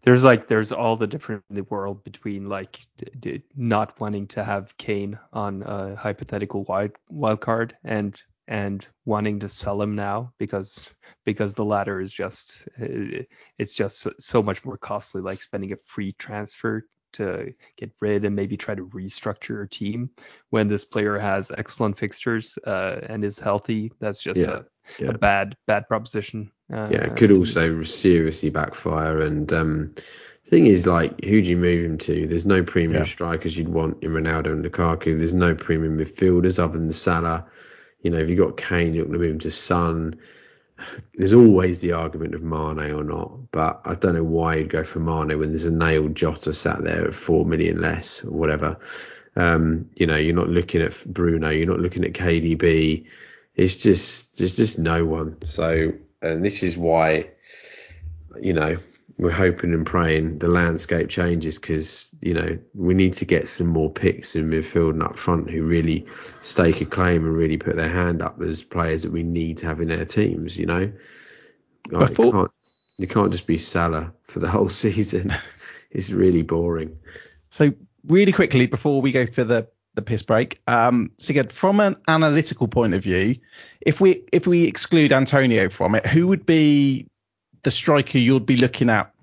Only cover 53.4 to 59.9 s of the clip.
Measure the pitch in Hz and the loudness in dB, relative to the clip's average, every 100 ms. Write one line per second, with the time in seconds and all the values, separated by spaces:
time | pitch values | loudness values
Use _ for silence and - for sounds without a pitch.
53.4 | _ - 90 - - 90 - - - - | _ 0 2 4 4 4 2 -6 -10 -4
54.4 | 90 90 110 - 82 82 82 80 78 80 | -4 0 0 0 0 0 0 -2 -6 -10
55.4 | 80 78 82 82 80 76 - _ 82 80 | -10 -4 0 0 0 -4 -14 _ -4 -2
56.4 | 98 98 90 85 85 82 80 78 85 _ | -2 -2 -4 -2 0 2 4 2 -2 _
57.4 | _ - - - - - - - - - | _ -20 -20 -20 -20 -18 -16 -16 -18 -8
58.4 | 95 82 76 85 - _ _ - 90 82 | -2 0 0 -2 -8 _ _ -2 -2 2
59.4 | 92 85 87 82 80 | 2 2 0 0 0